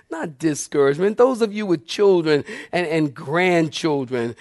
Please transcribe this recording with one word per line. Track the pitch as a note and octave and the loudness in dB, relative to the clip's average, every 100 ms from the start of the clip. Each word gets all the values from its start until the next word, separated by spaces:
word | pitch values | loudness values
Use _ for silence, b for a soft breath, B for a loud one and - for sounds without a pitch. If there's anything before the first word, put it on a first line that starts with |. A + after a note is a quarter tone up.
| _ | _
not | D#4+ A3 C3 | -8 -8 -2
discouragement. | D#3+ C#3+ - D3+ C#3 C#3+ G3 G#3+ | -2 -2 -4 2 2 2 -2 4
Those | B3 A#3+ | 2 4
of | A3+ | -2
you | G#3 G#3 | -2 -2
with | E3 - | -2 -2
children | - G3+ F3+ D#3 D3 - B B | 2 4 4 4 0 0 B B
and, | F3 E3+ | -4 -2
and | E3 D3+ | 0 -2
grandchildren, | A#2+ C3+ E3 F#3 F3 D#3+ - E3 C#3+ B2 B2+ A#2 A2+ | -4 -4 0 2 2 0 -2 -2 -2 -2 -4 -4 -8